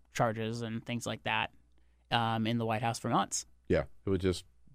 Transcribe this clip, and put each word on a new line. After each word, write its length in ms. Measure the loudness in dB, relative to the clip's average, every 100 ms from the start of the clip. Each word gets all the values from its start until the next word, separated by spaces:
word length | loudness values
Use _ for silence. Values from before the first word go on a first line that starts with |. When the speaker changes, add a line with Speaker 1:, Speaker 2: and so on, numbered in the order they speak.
| _
Speaker 1:
charges 480 | 0 0 0 -4 -4
and 220 | -6 -6 -6
things 200 | -6 -4
like 180 | -6
that, 280 | -2 0 -2 -8 _ -20 -20 _ 0
um, 340 | 2 2 2 0
in 100 | 0
the 80 | 0
White 160 | 0
House 180 | 0 -2
for 100 | 0
months. 360 | 0 0 -4 -8 -8 0
Speaker 2:
Yeah, 140 | 2 2 -4 0
it 40 |
would 120 | 2
just 220 | 2 0 -4 -20 -20